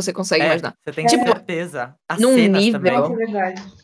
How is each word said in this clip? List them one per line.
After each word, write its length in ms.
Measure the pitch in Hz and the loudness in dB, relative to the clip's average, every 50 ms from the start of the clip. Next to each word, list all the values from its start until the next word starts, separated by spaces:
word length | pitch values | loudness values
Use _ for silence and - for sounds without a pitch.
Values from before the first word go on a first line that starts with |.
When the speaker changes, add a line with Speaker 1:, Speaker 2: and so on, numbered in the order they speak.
Speaker 1:
você 100 | 185 185 180 | -4 -4 -6
consegue 300 | - 185 185 180 160 151 | -6 -4 0 0 2 2
Speaker 2:
É, 40 | 160 | 2
Speaker 1:
imaginar. 280 | 160 165 - - - _ | 0 0 -2 -8 -10 _
Speaker 2:
você 100 | _ 151 139 | _ -10 -8
tem 120 | 156 160 | -2 2
Speaker 3:
É. 40 | 233 | 2
Speaker 2:
certeza. 840 | 311 247 247 240 220 - - - 175 165 175 170 143 135 120 127 139 _ _ - | 2 4 2 0 0 -2 -2 -6 -6 -6 -6 -8 -8 -8 -10 -10 -12 _ _ -8
As 100 | 160 190 | -2 0
Speaker 1:
Num 140 | 226 254 262 | 2 4 4
Speaker 2:
cenas 260 | 247 220 208 190 196 | 6 4 4 4 4
Speaker 1:
nível. 180 | 202 233 220 202 | 2 2 0 2
Speaker 2:
também. 180 | 180 180 175 - | 0 2 2 2
Speaker 3:
Nossa, 160 | 143 160 240 | 0 0 -2
é 20 | 226 | -4
verdade. 460 | 226 214 208 202 185 185 185 196 - - - - | -4 -4 -2 -4 -4 -4 -6 -8 -14 -18 -20 -20